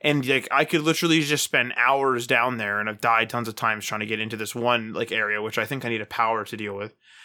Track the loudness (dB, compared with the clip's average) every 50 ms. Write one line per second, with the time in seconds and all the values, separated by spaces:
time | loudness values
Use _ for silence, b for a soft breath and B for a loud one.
0 | B 2 2 2 2 2 2 0 0 2 2 2 2 2 2 0 2 2 0 2
1 | 2 2 4 2 2 2 0 0 0 0 0 0 0 0 0 2 4 4 4 4
2 | 4 2 2 0 0 2 2 2 2 2 0 -2 -2 -2 -2 -2 -2 -2 -4 0
3 | 2 2 4 4 2 0 -2 -4 -4 -4 -4 -2 0 0 0 -2 -4 -6 -6 -6
4 | -4 -4 -4 -4 -4 -6 -6 -8 -8 -8 -6 -2 2 2 2 2 0 -2 -4 -4
5 | -4 -2 -2 -2 0 0 -2 -2 -4 -4 -2 -4 -4 -4 -4 -6 -4 -4 -4 -4
6 | -6 -4 -2 0 0 2 0 0 -4 -6 -8 -8 -8 -6 -6 -8 -8 -10 -12 _
7 | B B B B